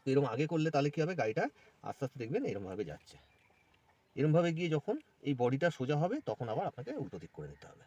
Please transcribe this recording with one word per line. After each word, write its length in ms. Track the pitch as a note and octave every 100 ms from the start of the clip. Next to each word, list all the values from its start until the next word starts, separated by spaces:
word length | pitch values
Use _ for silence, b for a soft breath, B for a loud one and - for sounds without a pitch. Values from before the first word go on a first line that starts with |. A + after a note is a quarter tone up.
তো 60 | C3+
এরম 120 | C3+ C3+
আগে 120 | A#2 D#3
করলে 160 | E3 D#3 D3
তাহলে 140 | C#3+
কী 60 | D#3+
হবে, 100 | D#3 F3+
গাড়িটা 220 | D3 D3 B3+ b b b G#2
আস্তে 120 | - C3
আস্তে 120 | C3
দেখবেন 200 | A2+ G3 C4+
এরমভাবে 320 | G2+ F#2+ F#2+ F2
যাচ্ছে। 240 | C#2+ - - _ _ _ _ _ _ _ _ _ C3
এরমভাবে 300 | D3+ D#3+ E3+ D#3+
গিয়ে 120 | F3 D3+
যখন 200 | - C#4+ - _ C#3+
এই 60 | C3
বডিটা 260 | B2 C#3 E3+ -
সোজা 180 | B2+ D3
হবে, 120 | F3 C#4+ -
তখন 160 | A2 A#2
আবার 120 | A#2+ C#4+
আপনাকে 200 | - E3 C#4+
উল্টো 160 | G#2 -
দিক 80 | E2 -
করে 100 | D2
নিতে 120 | D2 -
হবে 120 | -